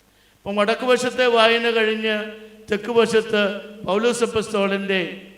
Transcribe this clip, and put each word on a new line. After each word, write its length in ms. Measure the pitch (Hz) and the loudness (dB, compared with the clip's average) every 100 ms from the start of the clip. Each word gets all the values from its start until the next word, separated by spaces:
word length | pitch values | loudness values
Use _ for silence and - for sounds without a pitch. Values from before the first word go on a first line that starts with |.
| _ _ _ _ | _ _ _ _
അപ്പം 180 | - 208 | -6 -2
വടക്ക് 300 | 208 226 247 | 0 0 2
വശത്തെ 400 | 247 254 254 254 | 2 0 0 2
വായന 440 | 233 220 233 233 | 4 4 2 0
കഴിഞ്ഞ് 460 | 226 220 220 220 214 214 - - - - | 0 0 0 -2 -2 -4 -12 -18 -20 -6
തെക്ക് 200 | 208 214 | -6 0
വശത്ത് 500 | 233 220 220 214 214 202 202 - - - | 2 4 2 2 0 0 -2 -10 -10 -2
പൗലോസ് 360 | 196 233 233 | 0 2 0
അപ്പസ്തോലൻ്റെ 960 | 226 220 202 208 196 196 196 190 165 190 - | 0 -2 -2 0 0 -2 -2 -2 -2 -8 -16